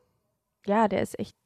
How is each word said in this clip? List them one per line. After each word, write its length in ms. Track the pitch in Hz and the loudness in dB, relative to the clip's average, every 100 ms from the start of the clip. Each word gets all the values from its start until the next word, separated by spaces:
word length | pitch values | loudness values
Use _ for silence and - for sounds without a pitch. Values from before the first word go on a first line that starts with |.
| _ _ _ _ _ _ - | _ _ _ _ _ _ -2
Ja, 220 | 214 208 | 2 2
der 140 | 196 | 2
ist 160 | - - | -2 -4
echt, 180 | 208 - | -12 -14